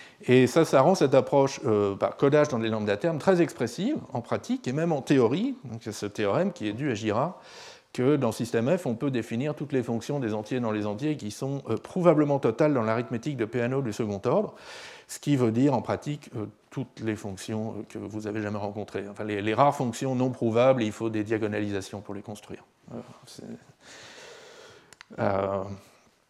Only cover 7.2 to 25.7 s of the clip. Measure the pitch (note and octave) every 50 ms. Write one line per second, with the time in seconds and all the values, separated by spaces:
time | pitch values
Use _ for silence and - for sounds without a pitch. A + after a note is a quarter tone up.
7.2 | C#3+ F3+ F#3+ - - - - - - - - - _ _ - B2+ B2 C#3 D3+ C#3
8.2 | B2 A2+ G#2+ - A#2+ - - A2+ A2+ C3+ F#3 F#3 - C3 A2+ A2+ C#3+ C#3+ C3 A#2
9.2 | A2+ - A#2 A#2 C#3+ D3+ D3+ - D3 C3+ C#3+ C3 A#2 B2 A#2 A2 - - C#3+ C#3+
10.2 | B2 G#2 G#2+ G#2+ G#2+ - C3+ B2+ A#2+ A2 G#2+ G#2+ G#2 G#2 G2+ G#2 C#3+ D#3 D3+ A2
11.2 | G2+ G#2 - - C3 C3+ C#3 C3+ - - A2+ - - - - F#3+ E3+ F3 D#3 D3+
12.2 | D3 C#3+ C#3+ C3+ - A#2+ A2 - D#3 D3+ C#3+ B2 A2 A2 A2 A#2+ A#2+ - B2+ A2+
13.2 | - D3+ C#3+ A#2+ A2 G#2+ - B2 A#2 B2 C3 C#3 C3+ A2 G2+ - A#2 G#2 G2+ G2
14.2 | - A#2+ D3+ G3+ G3+ - - - - - - - - - - - - - - -
15.2 | - D3 C#3+ B2+ B2 A2+ A2 A#2+ C#3 D3 C3 A2 - - G2+ - - D3 D3 C#3+
16.2 | - - - A2+ G#2 - - _ _ _ - C#3 B2+ - - - A2 A2 G#2+ G#2
17.2 | - G2+ F#2+ F#2 - - A2 G#2+ A2 A2 G2+ G2+ - - - G#2+ G2+ G2+ G#2+ A2
18.2 | G#2+ G#2 G#2+ A2 G#2 G#2 G#2 G2+ G#2 G#2 G2+ G#2+ G2 - - G2 G2 G#2 G2+ -
19.2 | G#2+ G#2+ G#2 G2+ G2+ A2 A2 A#2 C#3 C#3+ C3+ - C3 A#2+ A#2 - C3+ C3+ C3 B2
20.2 | B2+ C3 B2+ - B2 A2+ A2 A#2+ B2+ C3+ C3+ B2 A2 G#2+ G#2 - A2+ A2+ A2 G#2+
21.2 | G#2 G#2+ A2+ G#2+ A2 G#2 G#2 G#2+ G#2+ G#2 G2 F#2+ F#2+ - - G2 - - G2+ G2+
22.2 | - - G#2 - - - A#2 - - _ _ _ _ - A#2 A#2 - - - -
23.2 | - - - - A2+ A2+ A#2 A#2 _ _ _ _ - - - - - - - -
24.2 | - - - - - - - - - - - - _ _ - - - - - -
25.2 | A#2 G#2 G2 F#2+ G2 F#2+ G2 F#2+ F#2+ G2+